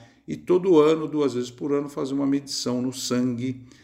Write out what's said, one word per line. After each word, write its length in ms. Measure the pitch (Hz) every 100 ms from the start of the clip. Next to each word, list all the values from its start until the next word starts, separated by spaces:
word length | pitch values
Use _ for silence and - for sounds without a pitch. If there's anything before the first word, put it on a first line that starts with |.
| - _ -
E 100 | 151
todo 420 | - 180 190 156
ano, 300 | 151 160 151
duas 260 | 151 139
vezes 160 | 123 123
por 220 | - 151
ano, 160 | 143 143
fazer 260 | 156 135
uma 120 | 139 139
medição 560 | 139 135 - 131 123
no 100 | 127
sangue 720 | 127 - 123 127 117 131 123 - -